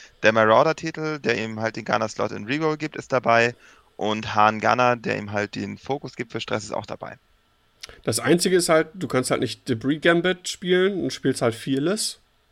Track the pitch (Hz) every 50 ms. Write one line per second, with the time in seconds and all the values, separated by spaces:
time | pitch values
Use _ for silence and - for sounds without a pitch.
0 | - - _ - - 107 110 113 110 110 110 120 151 160 156 - 165 160 - 160
1 | 156 156 156 147 127 117 117 110 110 110 110 110 113 113 - 113 107 - 120 113
2 | 113 107 - - 107 110 107 104 104 110 139 151 160 156 156 151 156 151 - -
3 | - - 135 127 - 120 117 117 117 120 117 _ _ - - _ _ _ _ -
4 | - 107 107 107 107 107 104 107 107 107 110 107 101 110 113 123 123 123 123 117
5 | 110 117 107 101 104 101 104 104 104 101 - 104 101 101 101 - - - 135 143
6 | - 131 - - 123 - - 117 - - 117 110 104 107 - - 107 - - -
7 | - - - _ _ _ _ _ _ _ _ _ _ _ _ - - - - -
8 | - - 110 120 117 127 165 170 - 185 185 180 165 - 160 160 156 156 - 190
9 | 165 - - 127 127 - 139 - 127 113 - - - - 127 113 110 131 156 151
10 | - 170 170 170 170 185 185 180 - - - - - 175 180 180 185 196 202 170
11 | 135 131 - - - 139 131 - 131 117 110 - - 143 135 135 147 170 202 220
12 | - - - _ _ _ _ _ _ _